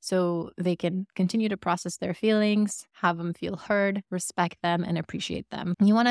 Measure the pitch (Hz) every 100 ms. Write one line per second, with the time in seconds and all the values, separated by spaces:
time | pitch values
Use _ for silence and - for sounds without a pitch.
0 | - 185 175 170 - - 180 175 175 185
1 | 196 - 185 226 214 196 180 175 175 -
2 | 175 170 220 214 208 208 208 - - -
3 | 180 170 170 170 175 196 - 208 196 196
4 | - 180 - - 175 - 175 170 170 170
5 | 160 - - 170 - 151 175 175 202 220
6 | 240